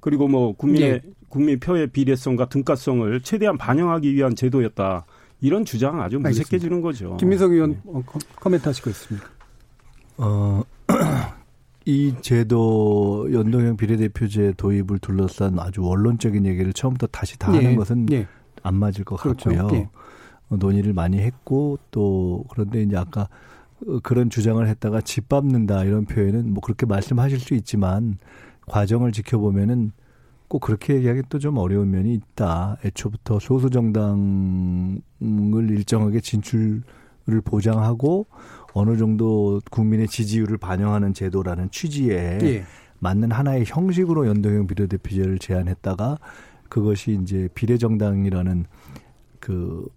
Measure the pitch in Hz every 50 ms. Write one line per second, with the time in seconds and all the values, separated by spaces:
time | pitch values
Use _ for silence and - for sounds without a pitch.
0 | - 156 147 139 143 139 139 131 123 117 101 - - - - 156 147 135 127 123
1 | - - - _ - - - 139 143 151 143 127 123 165 180 175 156 127 - 135
2 | 139 127 135 127 - 147 131 117 123 123 - 143 131 - 156 135 - - 131 123
3 | 113 104 110 127 127 - - 220 208 214 180 143 - - 123 147 175 175 165 165
4 | 151 143 139 139 139 131 117 - - 127 123 139 120 110 - - 101 95 95 87
5 | 82 - - - - - _ _ - 135 151 208 226 - - 113 120 139 - 170
6 | 117 110 110 139 139 151 123 113 151 - - 185 175 170 175 175 165 170 156 117
7 | 101 90 90 87 185 180 196 190 196 185 175 165 160 151 151 - - 208 175 135
8 | 123 127 - 151 - - - - - 196 180 170 131 156 135 - - 123 101 -
9 | - - 107 101 - - - - - _ - - - _ _ _ _ - - -
10 | - - - - - 107 104 101 101 101 101 98 - - - - - - - -
11 | 170 156 147 131 110 - - - - _ _ _ - _ _ _ _ - 143 139
12 | 143 143 127 123 - - 123 117 117 107 120 117 113 113 110 110 107 104 104 104
13 | 104 101 101 104 110 131 131 117 107 107 113 123 120 117 117 104 113 104 113 110
14 | 110 107 101 - 120 104 98 107 101 101 95 - - 98 101 101 98 92 101 95
15 | - - 98 95 95 92 - - 101 98 92 87 80 92 87 101 92 87 90 98
16 | 104 117 120 117 - 117 101 104 101 98 92 90 92 92 95 - - 131 127 127
17 | 120 - - - - - - - - - 190 160 135 123 123 117 104 95 120 123
18 | 117 110 151 127 101 92 - - - _ _ - - 95 92 98 104 104 95 101
19 | 98 - 101 92 - 143 123 127 - - 85 85 92 104 - 87 82 - - -
20 | - - - - - - - _ _ - 107 101 92 98 98 101 98 104 104 90
21 | 82 87 92 98 101 117 127 - _ - 135 135 147 147 143 139 _ _ - 113
22 | 104 101 95 95 92 90 87 90 - - - - 107 98 113 117 107 101 101 92
23 | 90 90 - 104 101 - - - - - - - - _ _ _ - 226 160 123
24 | - - 127 120 123 120 - 120 104 113 113 113 117 110 110 - - 110 104 113
25 | 110 - - - 101 - 143 139 139 143 131 120 113 101 104 95 95 98 101 107
26 | 104 101 - 110 101 98 101 117 120 117 101 101 - - 110 - - 117 101 98
27 | 92 - 127 120 127 139 139 127 123 - 147 123 104 - - 104 98 92 92 101
28 | 117 117 101 95 - - - - - - - _ _ - - 107 104 95 110 117
29 | 123 123 110 107 104 - - 113 104 104 98 98 101 104 120 123 113 107 - _
30 | - - _ _ - _ _ _ _ _ - 143 - - 110 104 - - 143 135
31 | 127 123 120 131 131 127 - 147 139 147 151 127 92 90 98 101 101 98 95 92
32 | 92 110 120 110 - _ _ - 113 92 82 82 90 95 104 - - 101 - -
33 | - 104 104 - _ - 113 104 - - 139 131 127 135 123 123 117 113 107 107
34 | 107 104 101 101 101 98 98 98 95 95 92 92 92 90 90 90 90 92 95 98
35 | - - _ _ 127 113 107 104 104 104 107 113 113 110 107 104 101 - - 110
36 | 110 104 104 113 107 - - 107 98 - - 113 110 110 107 110 120 - - -
37 | - - - _ - - 110 113 110 - - 107 98 113 113 110 110 113 120 117
38 | 127 143 170 190 214 _ - - - - - - - - - 98 101 107 117 110
39 | 110 110 110 107 113 110 110 107 104 101 101 101 - - - - 113 110 110 107
40 | 110 104 - - 113 104 107 113 110 101 110 107 - 90 92 92 101 104 104 104
41 | 101 98 95 - 98 95 90 95 95 90 87 85 90 98 - - - 165 147 147
42 | 135 120 101 90 87 87 85 98 113 156 127 107 92 87 - - - _ _ -
43 | - 90 92 101 110 117 113 113 139 143 135 127 117 104 - 151 175 190 180 170
44 | 185 170 165 160 143 113 104 104 101 104 104 104 104 90 98 95 101 92 98 92
45 | - - 98 95 95 95 95 92 - - 92 90 90 87 92 - _ 98 95 87
46 | 104 123 147 156 - - - - - - - - _ - - 123 104 107 104 95
47 | - - 107 101 92 90 98 95 92 90 - - - 113 123 120 117 113 110 104
48 | 104 104 101 98 98 98 95 92 90 92 90 87 87 - - - - - - -
49 | - - - _ - _ _ - - - 101 90 87 87 82 87 - - -